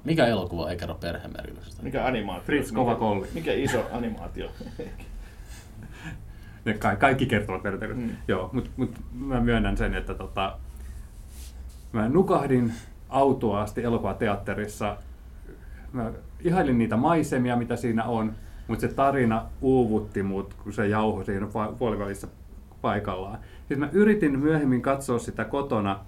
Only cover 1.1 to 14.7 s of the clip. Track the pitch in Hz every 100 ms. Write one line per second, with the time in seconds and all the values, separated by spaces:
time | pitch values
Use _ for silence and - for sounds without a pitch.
1.1 | 82 - - - - - - 131 131 120
2.1 | 120 101 87 - 147 120 110 120 113 110
3.1 | 98 92 - 156 113 139 120 - 120 117
4.1 | 107 87 92 82 - - - - - -
5.1 | - - - - - - - - - 160
6.1 | - - - - - 113 107 113 101 139
7.1 | 131 127 107 101 92 101 95 107 120 117
8.1 | - - 95 92 123 - - 123 - -
9.1 | 123 139 127 117 117 101 101 104 95 -
10.1 | 92 98 101 95 - - - - - -
11.1 | - - - - - - - - 113 110
12.1 | 160 185 180 139 127 117 - - - -
13.1 | 127 139 135 113 123 - - 117 113 104
14.1 | 95 113 101 - 98 104